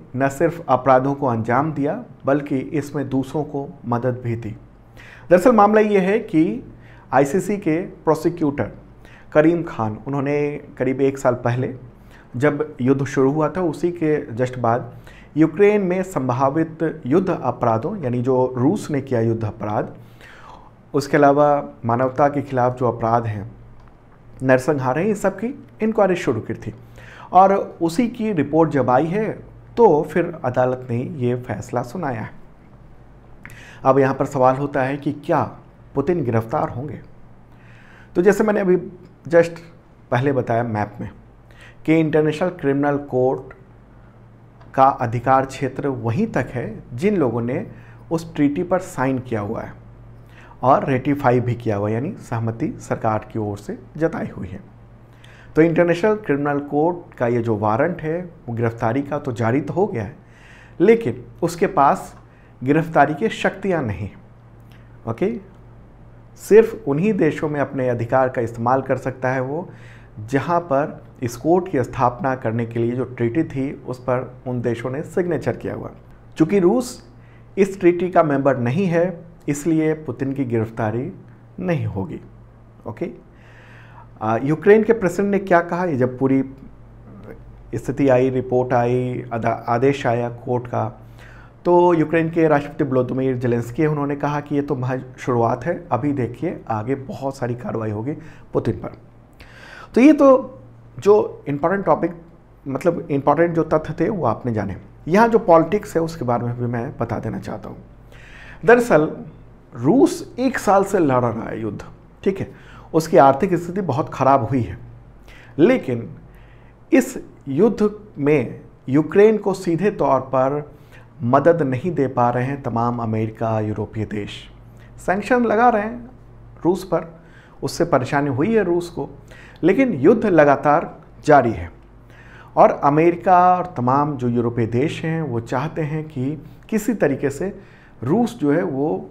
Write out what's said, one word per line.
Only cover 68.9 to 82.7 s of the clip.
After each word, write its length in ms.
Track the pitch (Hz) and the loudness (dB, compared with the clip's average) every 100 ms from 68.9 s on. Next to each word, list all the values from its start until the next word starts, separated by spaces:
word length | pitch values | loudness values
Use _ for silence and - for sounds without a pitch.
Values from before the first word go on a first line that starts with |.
| 127 | -4
सकता 360 | 131 123 127 | -4 -4 -4
है 80 | 135 | -2
वो, 280 | 127 151 190 - - - - - | -4 -6 -10 -16 -20 -20 -20 -16
जहाँ 380 | 107 135 123 175 | -4 -4 0 -2
पर 400 | 170 135 156 - - - | 0 0 0 -6 -18 -8
इस 140 | 123 - | -8 -4
कोर्ट 340 | 156 180 180 | 2 2 2
की 120 | 139 | -2
स्थापना 500 | 117 - 123 123 135 | -2 0 0 0 -4
करने 320 | 131 113 113 113 | -2 -2 -2 -4
के 120 | 117 | -2
लिए 140 | 117 | -2
जो 120 | 123 123 | -2 -4
ट्रीटी 360 | - 117 160 | -2 -2 0
थी 280 | 165 139 135 - - | -2 -4 -6 -6 -12
उस 100 | 127 | -8
पर 320 | - 123 123 - 131 | -2 -2 -4 -12 -8
उन 140 | 123 | -4
देशों 300 | 120 117 127 | -2 -4 -6
ने 120 | 131 | -8
सिग्नेचर 520 | 165 - 175 147 127 - | -6 -2 -2 -2 -4 -4
किया 180 | 98 | -6
हुआ। 160 | - - - - - - - | -10 -12 -16 -20 -20 -8 0
चूँकि 220 | 160 202 | 2 4
रूस 440 | 175 240 247 - - - - - - - | 4 2 -2 -10 -20 -20 -20 -20 -8 0
इस 220 | 190 - | 0 4
ट्रीटी 300 | 175 175 180 | 2 4 2
का 120 | 180 | 2
मेंबर 360 | 156 135 139 123 | 2 2 2 0
नहीं 280 | 120 147 196 | 0 0 0
है 180 | 165 180 175 - - - | 2 0 -2 -14 -12 -6
इसलिए 440 | 143 170 156 156 156 | -2 0 2 2 -2
पुतिन 360 | 156 117 135 | -6 -6 -4
की 120 | 139 | -4
गिरफ्तारी 680 | 127 117 110 - 110 113 156 - - - - - | -2 -2 -2 -4 -4 -4 -6 -12 -20 -20 -20 -8
नहीं 260 | 180 156 110 | -4 -2 -2
होगी, 340 | 92 165 - - - - - - | -6 -8 -10 -16 -20 -20 -20 -20